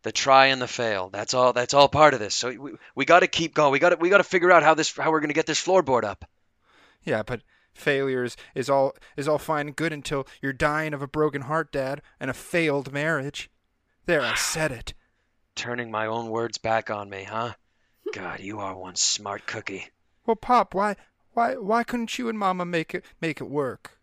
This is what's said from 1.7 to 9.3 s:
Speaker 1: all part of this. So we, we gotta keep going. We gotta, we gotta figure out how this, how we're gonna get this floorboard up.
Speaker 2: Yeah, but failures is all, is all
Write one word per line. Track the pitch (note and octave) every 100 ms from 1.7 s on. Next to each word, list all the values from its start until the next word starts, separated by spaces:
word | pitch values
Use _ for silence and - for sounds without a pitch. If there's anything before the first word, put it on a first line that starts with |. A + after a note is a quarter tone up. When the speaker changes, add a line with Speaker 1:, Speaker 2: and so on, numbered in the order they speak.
Speaker 1:
all | C#3 C#3
part | C#3+ D3+
of | C3
this. | G2+
So | - A#2+
we, | B2+ C#3 G#2 - -
we |
gotta | C3+ F3 F#3
keep | - E3
going. | - D3
We | C#3
gotta, | F3 E3+
we | F3
gotta | G3+
figure | - F#3 F3
out | F3
how | D3+
this, | D#3 D#3 -
how | C#3+
we're | D#3
gonna | D3+
get | D3+ D#3+
this | D3+
floorboard | - F#3 C#3 B2 G#2+
up. | F#2 - _ _ _ _ _ _ _
Speaker 2:
Yeah, | - A2+
but | G#2+ A#2+ _ _ _
failures | - - C#3 C3+ B2+ B2 - - -
is | C3
all, | C#3 C3+ - - -
is |
all | C#3+